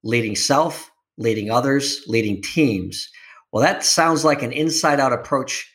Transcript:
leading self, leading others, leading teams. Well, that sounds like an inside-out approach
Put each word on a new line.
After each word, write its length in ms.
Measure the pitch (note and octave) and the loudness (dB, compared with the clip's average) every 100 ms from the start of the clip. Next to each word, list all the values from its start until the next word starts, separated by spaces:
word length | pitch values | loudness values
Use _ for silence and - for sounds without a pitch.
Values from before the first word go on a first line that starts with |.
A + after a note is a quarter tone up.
leading 320 | A2+ A#2+ A2 G2+ | 0 0 0 -4
self, 540 | - C#3+ E3 - - _ _ - | 0 2 0 -4 -18 _ _ -4
leading 340 | A2+ A2 G#2 | -2 -2 0
others, 520 | A#2 C3+ C#3 C#3 - - | 0 2 0 0 -6 -2
leading 340 | A2+ G#2+ G2 | 0 0 -4
teams. 680 | - E3 C#3+ F#2+ F2+ - - - - - _ | -4 2 2 2 -4 -10 -14 -18 -20 -20 _
Well, 120 | G#2+ | 2
that 200 | D3+ F#3+ | 2 2
sounds 400 | - - E3 D#3 | 0 2 2 4
like 180 | D3+ C#3+ | 2 2
an 100 | A#2 | -2
inside-out 600 | C#3 D#3+ D#3 D#3 C#3+ C3 | -2 -2 0 2 2 2
approach 600 | A#2+ - C#3 C3 - - | 0 -2 -2 -2 -8 -10